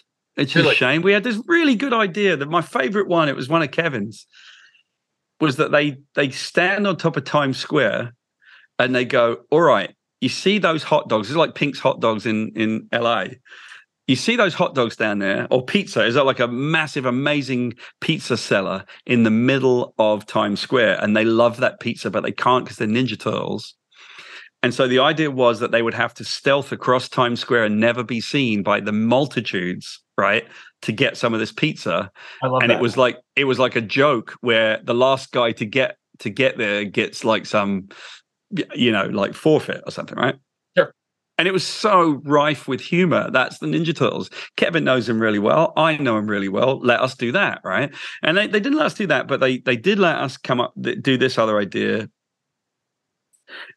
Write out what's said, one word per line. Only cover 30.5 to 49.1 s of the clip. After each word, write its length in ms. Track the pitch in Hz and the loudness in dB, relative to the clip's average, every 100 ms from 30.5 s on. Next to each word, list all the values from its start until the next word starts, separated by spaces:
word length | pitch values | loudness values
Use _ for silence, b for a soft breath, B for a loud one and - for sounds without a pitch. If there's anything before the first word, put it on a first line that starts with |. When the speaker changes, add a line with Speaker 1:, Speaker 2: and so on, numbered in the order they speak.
| B B B | B B B
Speaker 1:
to 100 | - | -6
get 240 | 107 - - | 0 0 0
some 180 | 120 | -2
of 60 | 110 | -2
this 120 | 110 | -4
pizza. 580 | - 156 156 - 85 95 B B B | -2 -4 -2 -4 -4 -4 B B B
Speaker 2:
I 40 | 131 | -2
love 140 | 127 | 2
Speaker 1:
And 80 | 120 | 2
Speaker 2:
that. 80 | 113 | 2
Speaker 1:
it 20 | |
was 160 | 117 101 | 2 2
like, 220 | 123 117 _ - | 2 0 _ -2
it 80 | |
was 140 | 139 123 | 0 2
like 160 | 127 127 | 0 0
a 40 | |
joke 520 | 107 135 147 123 - - | -2 2 2 2 -4 -6
where 400 | 120 113 110 110 | 0 2 2 0
the 120 | - | 0
last 360 | 120 131 131 - | 2 4 2 -2
guy 220 | 131 117 | -2 0
to 140 | 113 107 | -2 -4
get, 320 | 135 127 - _ - | 0 -2 -4 _ -12
to 100 | 120 | -8
get 260 | 98 131 - | 0 0 0
there 280 | 107 101 | -2 -2
gets, 380 | 104 113 107 - | -2 -2 -4 -2
like, 240 | 113 107 - | 0 0 0
some, 440 | 107 101 98 98 B B B _ _ - | -2 0 -2 -6 B B B _ _ -10
y-, 140 | 196 - | -8 -6
you 160 | - 120 | 0 0
know, 140 | 104 | 2
like, 300 | 98 101 101 | 0 -2 -4
forfeit 480 | - 156 151 - 98 - | 0 2 2 0 -10 -10
or 60 | |
something, 260 | - 78 - | -12 -10 -2
right? 180 | 127 - _ _ _ - | -2 -4 _ _ _ 0
Speaker 2:
Sure. 160 | - - _ _ _ - | 0 -2 _ _ _ -2
Speaker 1:
And 80 | 185 | 0
it 60 | |
was 120 | 190 | 0
so 580 | - - 220 190 165 135 | -2 -2 2 4 4 0
rife 420 | 143 147 147 143 - | 2 2 2 -2 -4
with 140 | 127 | -6
humor. 500 | - 175 185 107 - | -2 2 4 2 2
That's 280 | 127 123 - | 0 0 -4
the 80 | 156 | -4
Ninja 280 | 156 165 | -2 -2
Turtles. 360 | - 127 - - B B - | 0 0 -2 -8 B B -2
Kevin 260 | 214 165 | 0 0
knows 220 | 135 127 117 | 2 0 0
them 140 | 113 | 0
really 180 | 110 104 | 0 2
well. 360 | 104 151 165 151 | 2 2 2 2
I 200 | 160 151 | 0 0
know 180 | 135 110 | 0 -2
them 100 | 107 | -2
really 220 | 101 98 | -4 -2
well. 320 | 101 123 131 | 0 0 0
Let 200 | 123 117 | 0 2
us 140 | 127 | 0
do 160 | - 120 | -4 -4
that, 280 | 180 170 - | -2 -2 -4
right? 320 | 98 95 147 B B B | -4 -4 -4 B B B
And 140 | - 180 | -2 0
they, 100 | 208 | 0
they 100 | 208 | -2
didn't 200 | 247 302 | 0 0
let 80 | 302 | -2
us 80 | |
do 120 | - | -2
that, 200 | 196 | -2